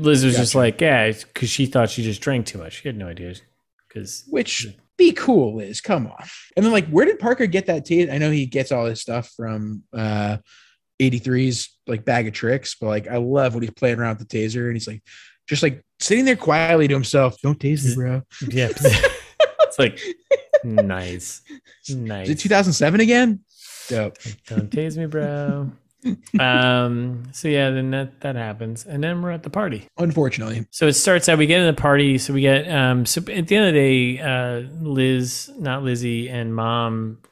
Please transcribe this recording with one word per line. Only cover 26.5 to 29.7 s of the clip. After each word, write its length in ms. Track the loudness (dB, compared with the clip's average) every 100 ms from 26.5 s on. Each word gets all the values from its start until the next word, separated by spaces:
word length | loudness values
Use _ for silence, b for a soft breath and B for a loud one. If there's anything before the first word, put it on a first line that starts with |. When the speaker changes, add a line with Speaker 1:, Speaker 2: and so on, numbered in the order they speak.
| 4 4 2 0 -2 -4 -8 -12
Speaker 1:
so 160 | -8 -2
yeah, 220 | 0 0
then 220 | 0 -2
that, 280 | -4 -6 -8
that 140 | -8 -6
happens. 500 | -8 -8 -10 -10 -10
And 160 | -6
then 200 | -4 -4
we're 100 | -6
at 100 | -8
the 60 | -8
party. 380 | -4 -4